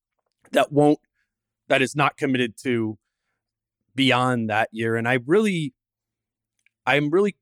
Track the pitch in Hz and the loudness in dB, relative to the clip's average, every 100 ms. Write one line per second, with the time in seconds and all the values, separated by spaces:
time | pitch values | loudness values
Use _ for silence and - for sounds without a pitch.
0 | _ _ _ _ _ 143 131 143 147 151 | _ _ _ _ _ -2 0 2 2 2
1 | _ _ _ _ _ _ - 135 127 147 | _ _ _ _ _ _ -2 0 0 0
2 | 143 - 143 127 120 - 139 120 110 107 | -2 -2 -2 -2 -2 -4 -4 -2 -4 -8
3 | _ _ _ _ _ _ _ _ _ 131 | _ _ _ _ _ _ _ _ _ 0
4 | 135 123 127 123 110 104 117 110 113 113 | 2 2 0 -2 -2 -2 -2 -4 -2 -2
5 | 117 131 120 196 214 175 143 _ _ _ | 0 -2 0 0 0 -2 -6 _ _ _
6 | _ _ _ _ _ _ _ _ - 139 | _ _ _ _ _ _ _ _ -2 0
7 | 147 175 202 - | 2 0 0 -4